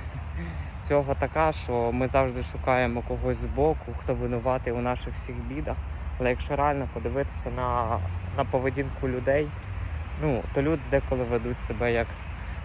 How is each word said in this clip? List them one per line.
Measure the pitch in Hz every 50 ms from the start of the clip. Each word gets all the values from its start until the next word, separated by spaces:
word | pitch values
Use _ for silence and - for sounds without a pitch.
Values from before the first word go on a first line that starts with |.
| - - - - - - - - 170 170 - - - - - - -
цього | - 147 143 139 135 139
така, | - 139 127 - 156 160 156 151
що | - - - 123 120 117 120 117
ми | 123 131
завжди | 123 127 135 135 127 123 127 120
шукаємо | - - - - 135 127 127 123 120 117 120 117
когось | - 123 117 120 127 127
збоку, | 113 120 117 113 135 143 160 156 - - - 117 -
хто | - - 127
винуватий | 123 123 120 123 117 113 127 127 131 110 123 117
у | 120
наших | 120 123 123 120 - - 113
всіх | - - - 127
бідах. | 120 117 117 135 147 151 - - - - - - - - - - -
Але | 127 123
якщо | 123 - - - 147
реально | 139 143 147 143 139 131 120 -
подивитися | 117 113 120 117 135 139 - - - - 127
на, | 120 123 127 123 120 123 120 110 117 104 - - - - - - -
на | - 131
поведінку | - - 131 127 135 131 139 139 139 - - - 131
людей, | 127 127 117 135 135 147 151 147 - - - - - - - - - - - - - - 151
ну, | 156 131 107 - - -
то | 143 139
люди | 151 160 151 - -
деколи | 139 139 - - 135 127 127
ведуть | 113 120 117 110 120 123 -
себе | - - 117 104 120 120 117
як | 117 117 - - - - - - - - - - - -